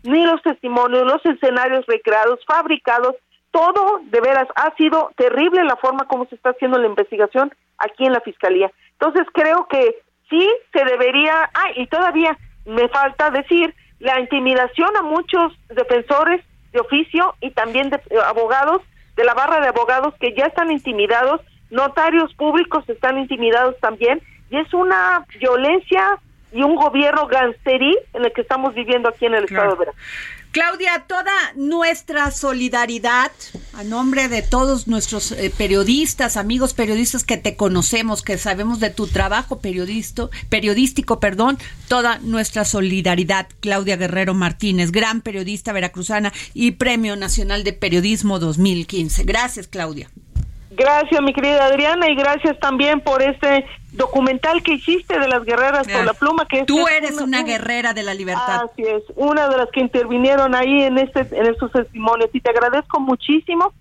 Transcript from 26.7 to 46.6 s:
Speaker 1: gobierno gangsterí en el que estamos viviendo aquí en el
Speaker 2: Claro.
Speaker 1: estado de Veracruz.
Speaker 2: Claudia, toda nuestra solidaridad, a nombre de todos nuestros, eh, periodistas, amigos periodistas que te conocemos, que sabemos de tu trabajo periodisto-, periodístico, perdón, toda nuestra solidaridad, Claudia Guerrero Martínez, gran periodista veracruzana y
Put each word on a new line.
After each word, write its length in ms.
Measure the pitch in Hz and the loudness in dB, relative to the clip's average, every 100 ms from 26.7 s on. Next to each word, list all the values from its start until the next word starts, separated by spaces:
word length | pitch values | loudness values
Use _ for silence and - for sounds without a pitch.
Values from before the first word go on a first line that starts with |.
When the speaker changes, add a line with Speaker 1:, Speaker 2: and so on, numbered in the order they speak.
Speaker 1:
gobierno 520 | 320 302 277 285 302 294 | 2 2 2 2 0 0
gangsterí 680 | 262 247 226 269 262 277 415 - | 2 0 -2 0 2 2 0 -2
en 120 | - | -4
el 80 | 233 | -2
que 80 | 240 | -2
estamos 320 | 226 262 269 | -4 -2 -2
viviendo 360 | 226 226 247 233 | -6 -2 0 0
aquí 160 | 226 | -2
en 80 | 233 | 0
el 100 | 220 | 0
Speaker 2:
Claro. 180 | 196 196 | -2 0
Speaker 1:
estado 80 | 202 | 0
de 80 | 180 | 0
Veracruz. 260 | 160 - - - - - - | -4 -6 -16 -16 -16 -18 -8
Speaker 2:
Claudia, 540 | 311 339 370 370 339 - | -2 -2 -2 -2 -4 -4
toda 240 | 359 381 392 330 | -4 -2 -2 -2
nuestra 720 | 277 277 339 330 330 - 294 285 | -4 -4 0 0 -2 -6 -2 -2
solidaridad, 1040 | - 277 254 247 240 233 233 240 247 269 - - 180 - | -2 -4 -2 -2 -2 -2 -2 0 0 0 -4 -18 -16 -16
a 120 | 226 | -14
nombre 420 | 208 233 262 269 262 | -8 -2 0 0 -2
de 140 | 233 | -2
todos 440 | - 247 269 262 | 0 2 2 0
nuestros, 460 | - 226 - 208 - | -2 -4 -2 -6 -6
eh, 180 | 220 190 - | -6 -6 -2
periodistas, 800 | 208 196 196 269 311 - 240 | 0 2 2 2 0 -2 -2
amigos 380 | 220 208 247 262 | -2 -2 -2 -2
periodistas 500 | - 220 220 240 254 | -2 -2 0 -2 -4
que 140 | - 226 | -4 -4
te 180 | 208 | -4
conocemos, 680 | - 202 180 - 226 226 208 | -2 0 2 0 -2 -2 -4
que 160 | - 185 | -4 -6
sabemos 440 | 208 190 214 233 | -4 -4 -2 -2
de 80 | 214 | -4
tu 180 | - 202 | -4 -2
trabajo 540 | 202 196 214 254 247 | -2 0 -2 -4 -8
periodisto-, 680 | 202 180 180 220 - - - - - | -6 -6 -6 -6 -8 -10 -10 -10 -4
periodístico, 720 | 220 208 208 262 - - 226 | -2 0 2 2 0 -2 0
perdón, 360 | 202 190 240 277 - - - | 0 2 0 0 -8 -18 -2
toda 320 | 247 233 226 | 0 0 -2
nuestra 460 | 226 226 214 220 | -2 -4 -2 -2
solidaridad, 840 | 208 202 190 190 180 175 180 190 185 - | -2 0 0 0 0 0 0 -2 -4 -8
Claudia 340 | 208 196 196 | -4 -2 -2
Guerrero 380 | 180 180 180 190 | -4 -2 -2 0
Martínez, 580 | 190 180 165 208 180 170 | 0 -2 -2 -2 0 0
gran 300 | 190 220 226 | 0 -2 -4
periodista 500 | 220 196 185 208 233 | -6 -8 -8 -8 -6
veracruzana 600 | 202 180 180 180 208 208 - - | -4 -6 -6 -4 -2 -4 -6 -14
y 180 | - | -2